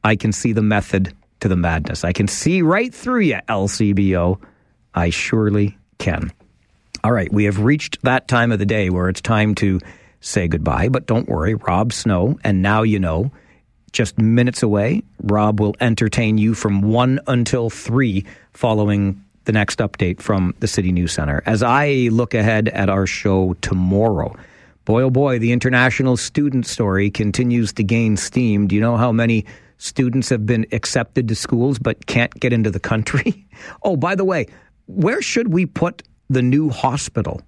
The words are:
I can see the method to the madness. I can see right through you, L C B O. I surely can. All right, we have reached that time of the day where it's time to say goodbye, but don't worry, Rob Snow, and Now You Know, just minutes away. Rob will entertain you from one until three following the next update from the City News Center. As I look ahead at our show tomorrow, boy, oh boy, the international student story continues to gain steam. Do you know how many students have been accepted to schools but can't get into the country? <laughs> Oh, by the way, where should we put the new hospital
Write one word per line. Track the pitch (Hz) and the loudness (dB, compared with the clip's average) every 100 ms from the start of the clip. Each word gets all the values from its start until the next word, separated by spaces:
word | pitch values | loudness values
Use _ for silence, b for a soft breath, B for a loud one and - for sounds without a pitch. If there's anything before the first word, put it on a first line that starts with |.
I | 107 110 | 0 0
can | 113 | 0
see | 101 120 | 0 -2
the | 110 | 0
method | 107 104 - 98 90 - _ _ | 2 0 0 -2 -2 -6 _ _
to | 104 | -2
the | 90 | 0
madness. | 87 80 76 - | 0 -2 -6 -4
I | 87 | -4
can | 90 104 | -2 -2
see | - 160 185 | -2 0 2
right | 160 190 240 | 2 0 -2
through | - 240 247 | -6 -4 0
you, | 175 98 - | 0 -2 -2
L | 107 101 | -2 -2
C | - 107 | 0 0
B | 101 98 90 | 2 2 2
O. | 87 95 b b b b _ 85 | 0 -2 b b b b _ -2
I | 85 | -2
surely | - - 110 107 104 101 - _ _ | -2 -2 0 2 0 -2 -4 _ _
can. | - - - - _ _ _ _ _ - | -6 -4 -6 -10 _ _ _ _ _ -6
All | 113 | -2
right, | 117 90 | 0 0
we | 104 | 0
have | 104 98 | 0 2
reached | 113 147 - - | 2 0 -2 -4
that | 131 127 - | 0 0 0
time | 120 117 | 2 2
of | 107 | 2
the | 101 | 0
day | 110 92 | 0 0
where | 92 92 | 0 0
it's | 95 | -2
time | - 110 107 98 | 0 2 2 2
to | 101 92 B B B B | 0 0 B B B B
say | - 104 85 | -4 -2 0
goodbye, | 76 76 60 104 | 0 0 0 0
but | 131 - | -2 0
don't | 113 - | -2 0
worry, | 78 85 | -2 -2
Rob | 107 - 90 113 | -2 0 0 0
Snow, | - 110 92 104 147 | -2 0 2 0 0
and | 113 95 | 0 2
Now | 98 107 | 2 2
You | 110 104 | 2 2
Know, | 90 80 131 b b b b _ _ | 0 0 -2 b b b b _ _
just | - 110 - | -4 -2 2
minutes | 110 120 123 - | 2 4 2 0
away. | 110 104 110 196 - - | 0 2 0 -2 -4 -8
Rob | - 107 107 104 | 0 2 2 2
will | 104 - | 0 0
entertain | 120 110 110 123 110 110 | -2 0 0 0 0 2
you | 107 | 2
from | 107 107 98 | 0 0 0
one | 104 113 127 135 - | 2 2 2 0 0
until | 123 117 127 113 | -2 0 0 -2
three | - - 120 127 98 98 B B | -6 -2 0 0 -2 -6 B B
following | - 120 107 104 101 98 98 - _ | -4 0 2 2 2 0 -2 -14 _
the | - | -2
next | 107 101 - | 0 -2 -2
update | 107 - 151 - | -6 -2 -4 -2
from | - 98 90 - | -2 0 0 -2
the | 101 | -4
City | - 92 | -2 0
News | 90 85 | 0 -2
Center. | - 73 71 | -2 -2 -4
As | - 110 | -2 0
I | 120 135 147 135 120 | 2 2 2 0 2
look | 113 120 | 0 0
ahead | 113 107 107 110 | 0 0 0 -2
at | 98 98 | -2 0
our | 98 92 | 0 -2
show | - 104 95 92 87 | -2 0 2 0 -2
tomorrow, | - 92 92 98 113 90 - - B B B B | -4 0 2 2 2 0 -4 -10 B B B B
boy, | - 117 | 0 2
oh | 131 | 2
boy, | 127 143 123 | 2 2 0
the | 117 | 0
international | 120 131 123 127 120 131 123 | 0 2 2 2 2 0 0
student | - - 147 131 113 | -2 -2 0 -2 -4
story | - 107 95 101 | -2 0 2 0
continues | - 104 95 120 120 107 | 0 -2 0 0 0 0
to | - | -2
gain | 101 117 113 101 | 0 2 2 0
steam. | - - 120 101 101 | -2 0 2 2 2
Do | 101 | 2
you | |
know | 113 117 | 2 2
how | 120 | 2
many | 113 117 113 101 B B B | 2 2 0 -2 B B B
students | - - 127 127 - | -8 -2 0 0 0
have | 120 107 | -2 0
been | 117 110 | 0 0
accepted | 110 - 127 - - 120 | -4 -2 -4 -2 -2 -2
to | |
schools | 110 - 120 131 123 | -4 -2 0 0 0
but | 117 - - | -4 -4 -4
can't | 117 120 - | -2 -2 -2
get | 127 | 0
into | 117 107 | 0 0
the | 85 | -2
country? | - 110 - 143 240 - _ | -2 -2 0 -2 -2 -6 _
<laughs> | B B B | B B B
Oh, | 208 160 | -2 0
by | 165 190 | 0 0
the | |
way, | 190 170 113 B B _ - | 0 -2 -4 B B _ -10
where | 190 180 330 | -2 0 0
should | - 240 233 | -2 -2 0
we | 170 175 | 0 0
put | - 170 - - _ _ | -2 -4 -4 -20 _ _
the | 127 | 0
new | 123 139 156 | 2 2 0
hospital | 123 131 147 - - 80 - | -2 -2 -2 -6 -4 -6 -8